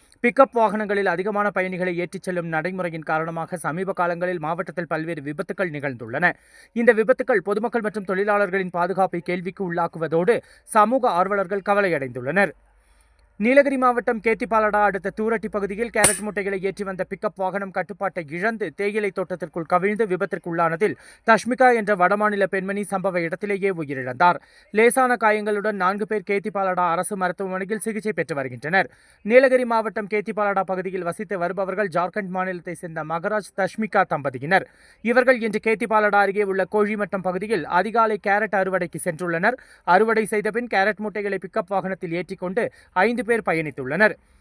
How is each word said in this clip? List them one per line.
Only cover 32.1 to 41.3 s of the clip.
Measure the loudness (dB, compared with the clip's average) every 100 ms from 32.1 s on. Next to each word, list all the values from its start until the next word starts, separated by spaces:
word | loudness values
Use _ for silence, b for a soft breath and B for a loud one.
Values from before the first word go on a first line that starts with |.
| -4 -6 -4
மாநிலத்தை | -6 -6 -10
சேர்ந்த | -12 -10 -10
மகராஜ், | -6 -6 -4 -4 -4 -4
தஷ்மிகா | -4 -2 0 2 2 2
தம்பதியினர். | 0 -2 2 2 2 b b b
இவர்கள் | 0 4 6 4
இன்று | 2 -2 0
கேத்திப்பாலடா | 0 2 2 4 4 2
அருகே | 2
உள்ள | 0 0 0
கோழிமட்டம் | 0 0 0 -4 -4 -4
பகுதியில் | -4 -2 -4 0
அதிகாலை | 0 2 2 2 0 0
கேரட் | 0 2 0
அறுவடைக்கு | 0 0 -2 -4 -6
சென்றுள்ளனர். | -4 -2 0 0 0 B B
அறுவடை | 4 6 6 2 0
செய்த | -2 -2
பின் | -2 -2
கேரட் | 0 0 0 -6
மூட்டைகளை | -6 -4